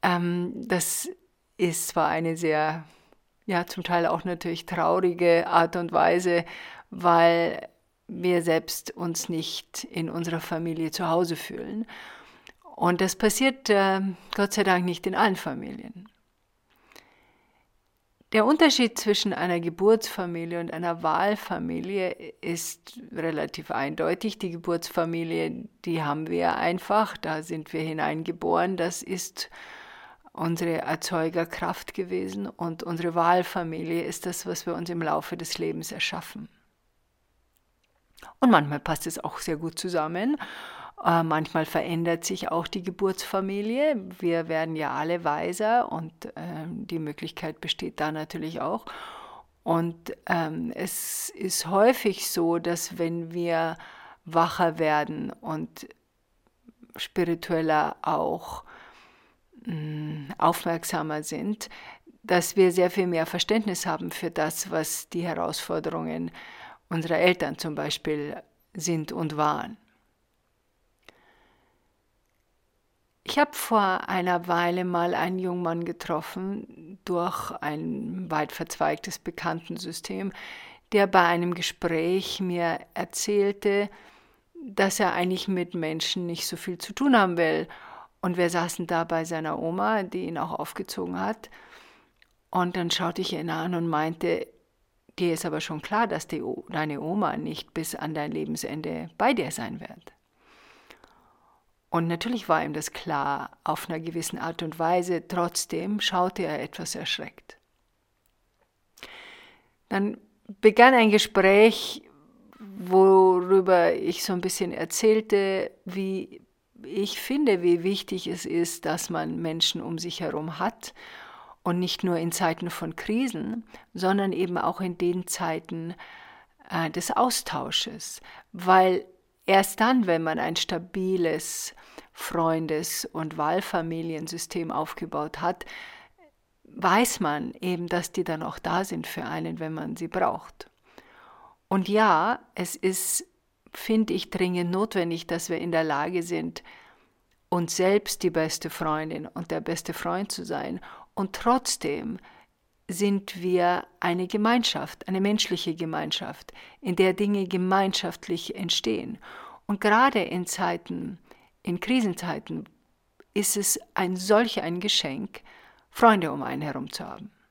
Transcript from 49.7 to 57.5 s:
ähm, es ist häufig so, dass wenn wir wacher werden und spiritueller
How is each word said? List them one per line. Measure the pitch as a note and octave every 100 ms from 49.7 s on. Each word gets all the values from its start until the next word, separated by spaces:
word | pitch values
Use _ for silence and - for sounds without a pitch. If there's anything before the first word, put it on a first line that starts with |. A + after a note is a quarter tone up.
| E3 E3+ E3 - - -
ähm, | F3 D#3+ D#3+ D#3+ -
es | F3+ - - - -
ist | - F#3+ - D#3+
häufig | G3 A3+ B3+ A3 F#3 -
so, | - E3+ E3+
dass | E3+ E3+ - F3
wenn | E3 E3+ E3
wir | E3+ E3+ E3 E3 E3 - - - - -
wacher | E3 E3+ - E3+ D#3+
werden | D#3 D3+ D3 D#3 -
und | - A3+ D#3 E3 - - - _ _ _ _ _ _ - _ - -
spiritueller | - - E3+ E3 -